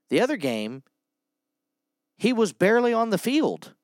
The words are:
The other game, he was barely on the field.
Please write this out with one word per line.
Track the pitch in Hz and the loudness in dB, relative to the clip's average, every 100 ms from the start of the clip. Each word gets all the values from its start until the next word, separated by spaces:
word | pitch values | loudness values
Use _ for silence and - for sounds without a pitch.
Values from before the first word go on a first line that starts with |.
| _ | _
The | 139 | 0
other | 254 277 | 0 -2
game, | 139 113 107 135 _ _ _ _ _ _ _ _ _ _ _ _ _ _ | -4 -4 -8 -12 _ _ _ _ _ _ _ _ _ _ _ _ _ _
he | 214 | -2
was | 233 214 | 2 0
barely | - 185 233 240 | 2 2 4 2
on | 226 233 | 0 0
the | 196 | -2
field. | 226 285 202 82 - _ | 0 0 0 -4 -14 _